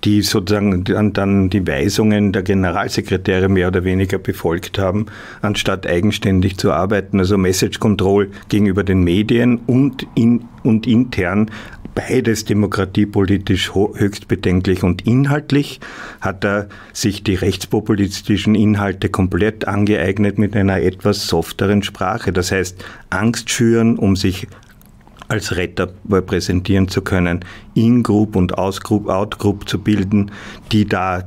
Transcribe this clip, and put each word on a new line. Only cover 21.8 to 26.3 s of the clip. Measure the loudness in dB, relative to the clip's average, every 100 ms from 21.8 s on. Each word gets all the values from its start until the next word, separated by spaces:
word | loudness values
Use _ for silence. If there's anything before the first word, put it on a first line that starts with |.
Sprache. | 0 -4 -4 -4 -2
Das | -2 0
heißt, | -2 -2 -6 -18 -20 -8
Angst | -2 0 -2 -4
schüren, | 0 2 4 4 2
um | 2 2
sich | 0 -2 -10 -16 -20 -20 -20 -20 -20 -20 -6
als | -6 -4 -4
Retter | -4 -4 -6 -6 0 0
präsentieren | 2